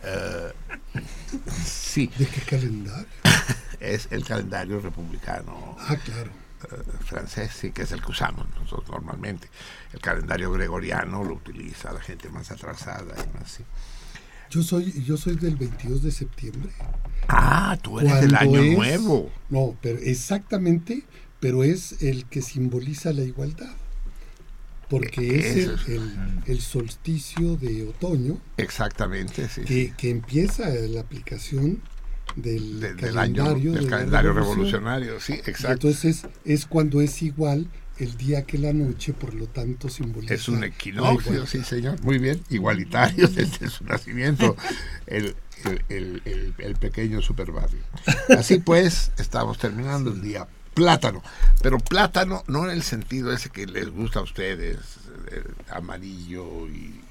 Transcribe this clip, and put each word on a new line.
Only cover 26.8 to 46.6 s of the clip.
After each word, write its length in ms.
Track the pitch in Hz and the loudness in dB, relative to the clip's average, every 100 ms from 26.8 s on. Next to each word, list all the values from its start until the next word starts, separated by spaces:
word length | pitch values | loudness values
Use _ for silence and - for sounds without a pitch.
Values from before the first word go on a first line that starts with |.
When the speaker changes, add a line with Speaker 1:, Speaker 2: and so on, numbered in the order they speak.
| 117 - - 160 - - 165 135 | -4 -6 -4 -4 -2 -2 0 0
Speaker 2:
de 300 | 127 110 110 | -2 -2 -4
otoño 500 | - 175 156 123 175 - - | -4 0 0 0 -4 -6 -4
Speaker 1:
Exactamente, 920 | 104 - 104 - 98 95 92 - 135 | -4 -2 -2 0 -2 -2 -4 -4 -6
sí, 140 | - | -4
Speaker 2:
que, 40 | 123 | 0
Speaker 1:
sí. 280 | 127 127 - | 2 0 -2
Speaker 2:
que 140 | 120 | -2
empieza 580 | 120 117 139 190 - 214 | -2 0 2 2 2 0
la 320 | 123 113 113 | 0 -2 -4
aplicación 800 | 113 - - 110 - 139 143 220 - - - - - - | -6 -10 -10 -10 -4 0 0 0 -6 -10 -6 -6 -6 -6
del 440 | 117 113 107 110 | -4 -4 -4 -4
Speaker 1:
De, 140 | 107 | -6
del 240 | 90 117 110 | -4 -2 2
año, 260 | 98 - | 2 4
Speaker 2:
calendario 280 | 143 143 147 | 2 2 2
Speaker 1:
del 120 | 160 | 2
Speaker 2:
de 60 | 135 | 2
la 60 | 107 | 0
Speaker 1:
calendario 360 | 95 104 104 | 4 6 6
Speaker 2:
revolución. 500 | 104 104 104 98 104 | 6 4 2 2 0
Speaker 1:
revolucionario, 360 | 107 131 120 107 | 0 -2 -4 -6
sí, 120 | - | -6
Speaker 2:
Y 160 | 147 - | -4 -4
Speaker 1:
exacto. 220 | - 127 127 147 | -4 0 2 4
Speaker 2:
entonces 380 | 147 165 160 - - | 4 2 2 -2 -10
es 220 | - 151 - | 0 0 2
cuando 340 | 160 156 143 | 2 4 4
es 220 | 147 - | 2 0
igual 460 | 160 139 151 143 170 - - - | -4 0 2 2 -2 -10 -12 -6
el 180 | 123 117 | -6 -4
día 280 | 131 143 | 0 0
que 140 | 139 139 | 0 0
la 140 | 147 | 2
noche, 400 | 147 139 117 - | 2 2 0 -4
por 220 | 131 117 | -4 -6
lo 120 | 110 110 | -6 -6
tanto 420 | - 123 127 123 | -4 -4 -4 -6
simboliza 460 | - 117 113 113 | -6 -6 -6 -2
Speaker 1:
Es 140 | 104 - | -2 0
un 120 | 117 | 0
Speaker 2:
la 60 | 104 | 0
Speaker 1:
equinoccio, 680 | - 104 101 127 123 - | -4 -8 2 6 6 4
Speaker 2:
igualdad. 140 | 139 127 | 0 0
Speaker 1:
sí, 160 | 139 | -4
señor, 400 | 120 123 123 156 | -2 -2 -2 0
muy 160 | 127 135 | 2 4
bien, 240 | 131 160 - | 4 0 -2
igualitario 800 | 117 98 104 92 123 123 - 180 | 0 2 0 0 4 4 8 6
<laughs> 0 | |
desde 400 | - - - 117 | 6 0 0 -6
su 160 | - | -6
nacimiento, 720 | - 110 - 120 135 143 117 101 381 370 - - - | -2 -2 -2 -2 0 4 4 4 -4 -6 -8 -10 -4
el, 300 | 107 104 - - - | -2 -2 -6 -12 -8
el, 200 | 98 92 - | -4 -2 -2
el, 340 | 98 92 90 | -4 -6 -6
el, 300 | - 95 92 | -4 -2 -2
el 160 | - | -4